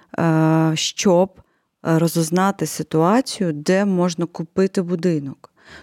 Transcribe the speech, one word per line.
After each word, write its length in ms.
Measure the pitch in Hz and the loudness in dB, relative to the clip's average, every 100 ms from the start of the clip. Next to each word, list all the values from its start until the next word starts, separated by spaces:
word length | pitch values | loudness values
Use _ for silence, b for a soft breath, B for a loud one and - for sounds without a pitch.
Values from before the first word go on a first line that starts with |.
| B - | B -2
е, 540 | 165 160 160 160 160 | 0 2 4 4 2
щоб 560 | 160 - - 208 175 190 - _ _ _ _ | 0 -4 -2 2 4 2 -4 _ _ _ _
розузнати 840 | - 165 165 170 160 180 196 190 156 | 0 2 2 0 0 0 0 -2 -6
ситуацію, 840 | - 160 160 170 233 - - 180 | -6 -4 0 2 2 0 -4 -4
де 320 | 147 151 190 | -2 0 0
можна 420 | 202 180 180 170 165 | 0 0 0 -2 -6
купити 560 | - 165 - 190 196 | -6 -6 -2 0 -2
будинок. 680 | 175 175 180 156 139 - - B B B | -4 -2 -2 -2 -4 -12 -20 B B B